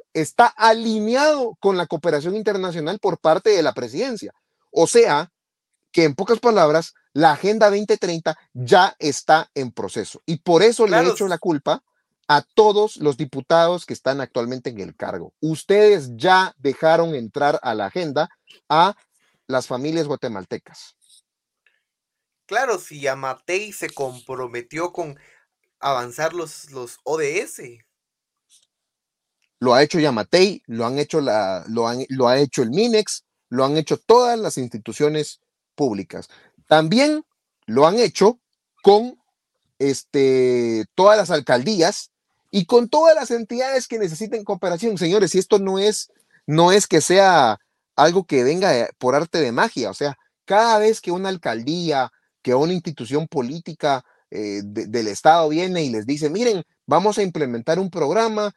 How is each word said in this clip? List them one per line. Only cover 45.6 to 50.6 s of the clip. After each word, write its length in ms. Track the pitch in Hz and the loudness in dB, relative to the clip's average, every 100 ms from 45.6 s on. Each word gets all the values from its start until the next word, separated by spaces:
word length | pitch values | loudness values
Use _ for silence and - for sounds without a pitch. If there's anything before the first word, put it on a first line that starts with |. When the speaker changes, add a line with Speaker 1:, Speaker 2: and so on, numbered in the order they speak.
| 190 190 | 2 0
Speaker 1:
es, 340 | 208 208 - _ _ _ - | 0 -2 -6 _ _ _ -2
no 240 | 156 175 | 4 6
es 160 | 202 - | 6 4
que 140 | 165 | 2
sea 580 | - 185 190 165 120 104 _ _ _ - | 4 4 6 6 4 0 _ _ _ 2
algo 300 | 151 185 175 | 2 2 0
que 180 | 139 | 0
venga 280 | 127 175 190 | 0 0 0
de, 180 | 123 110 - | 0 -2 -4
por 160 | 123 | 0
arte 260 | 139 165 175 | 0 0 -2
de 120 | 127 | -2
magia, 400 | 127 220 139 104 | 0 -2 -2 -8
o 20 | |
sea, 240 | - 143 139 _ _ - | -6 -8 -8 _ _ -2
cada 340 | 202 | 2